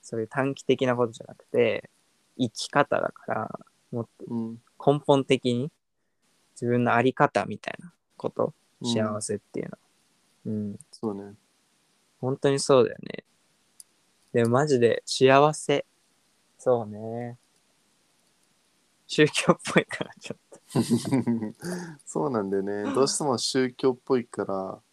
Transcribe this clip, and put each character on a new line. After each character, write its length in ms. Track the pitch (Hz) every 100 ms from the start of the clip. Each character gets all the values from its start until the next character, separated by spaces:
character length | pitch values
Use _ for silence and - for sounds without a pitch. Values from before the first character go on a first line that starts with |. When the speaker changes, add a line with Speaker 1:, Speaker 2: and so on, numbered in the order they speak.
| -
Speaker 1:
そ 80 | 113
う 40 |
い 20 |
う 40 | 110
短 280 | - 135 139
期 80 |
的 240 | - 127 131
な 80 | 120
こ 100 | 120
と 80 |
じ 100 | 113
ゃ 40 | -
な 80 | -
く 100 | -
て、 420 | 123 117 104 - _ _ _ _ -
生 140 | 123
き 180 | - -
方 300 | 143 143 -
だ 100 | -
か 220 | - -
ら、 280 | 113 110 - - _ _
も 100 | 120
っ 60 | 113 _
と 80 | -
Speaker 2:
う 100 | 120
ん。 240 | 113 117 _ _
Speaker 1:
根 160 | - 147 -
本 180 | 139
的 300 | 131 131 127
に 180 | 120 147 _ _ _ _ _ _ _ _ -
自 100 | 120
分 180 | 123
の 120 | 120 117
あ 60 |
り 100 | 127
方 320 | - 147 101 101
み 140 | 104
た 100 | -
い 60 | -
な 140 | 175 _ _ _
こ 140 | -
と、 240 | - 113 - _ _
Speaker 2:
う 60 | 120
ん。 40 |
Speaker 1:
幸 300 | 117 107 107
せ 140 | - 104
っ 20 |
て 220 | _ -
い 40 |
う 20 | -
の 40 |
は。 40 | - _ _ _ _ _ _ -
う 20 |
ん。 300 | 107 104 107 -
Speaker 2:
そ 200 | - 113
う 20 |
ね。 220 | 98 101 107 _ _ _ _ _ _ _ _
Speaker 1:
本 180 | 127 139
当 120 | 143
に 100 | 139
そ 220 | - 135
う 40 | 117
だ 80 |
よ 40 | -
ね。 200 | - - _ _ _ _ _ _ - _ _ _ _
で 100 | 120 117
も 40 |
マ 160 | 123 151
ジ 140 | 131
で 240 | 117 - -
幸 480 | - 131 135 147
せ。 320 | 151 - 143 - _ _ _ _ _ _ _
そ 280 | - 120 107
う 20 |
ね。 500 | 107 113 117 120 120 _ _ _ _ _ _ _ _ _ _ _ _ _ _ _ _ _
宗 220 | - 151
教 260 | - -
っ 60 | 165 -
ぽ 80 | -
い 60 | -
か 200 | - -
ら 60 | -
ち 120 | -
ょ 40 | -
っ 40 | _
と。 100 | - _
Speaker 2:
<laughs> 1300 | 131 117 117 - 131 120 113 110 - 175 180 170 147
そ 220 | - 160 151
う 60 |
な 100 | 120
ん 80 | 98
だ 80 | 98
よ 60 |
ね。 280 | 98 104 110 269
ど 80 |
う 40 | 139
し 80 | -
て 80 |
も 140 | 151 117
宗 340 | - 135 127
教 180 | - 135
っ 60 | 123
ぽ 140 | _ 131
い 80 | 117
か 180 | - 98
ら 340 | 98 95 104 _